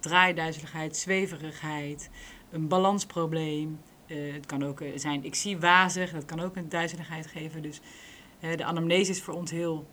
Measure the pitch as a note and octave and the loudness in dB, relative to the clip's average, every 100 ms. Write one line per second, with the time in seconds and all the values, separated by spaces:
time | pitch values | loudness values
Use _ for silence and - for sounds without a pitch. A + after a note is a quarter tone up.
0 | D#3 F3+ F#3 E3+ D#3+ D#3+ D3 D#3+ D#3 - | 6 6 6 4 -2 -4 -8 -6 -6 -4
1 | - F#3+ F#3+ D#3 D#3 D3 D#3 D3+ D3 D3 | 0 0 0 -4 -10 -8 -6 -6 -6 -8
2 | - - - - - D#3+ D#3 F#3 F#3+ G3+ | -12 -16 -18 -20 -10 -4 2 4 6 4
3 | - F3 D#3+ D#3+ D#3 D3+ D#3 D#3 - - | 0 -2 0 0 0 -2 -4 -6 -12 -20
4 | - D3+ D3 D3 C#3+ C#3 C#3+ C#3 D3+ C#3 | -12 -8 -6 -8 -6 -4 -4 -4 -8 -6
5 | D3+ C#3+ B2+ - G3+ F#3+ F3 F3+ F#3 F3+ | -4 -4 -4 -4 -2 2 8 8 8 2
6 | F3+ E3 C#3+ D#3+ F3+ F#3 E3 E3+ E3+ F3 | -2 -4 -6 -6 -6 -6 -4 -2 -2 -4
7 | D#3 D#3+ D#3+ E3+ D#3 D#3+ D3+ D3 - - | -8 -10 -10 -10 -10 -8 -10 -10 -18 -20
8 | - - - - D#3+ E3 - E3+ E3 F3+ | -20 -20 -20 -10 -4 -2 -2 0 4 4
9 | F#3+ F#3 - E3+ F3+ E3 E3+ D#3+ D3 | 4 0 -4 -6 -4 -2 0 -2 -6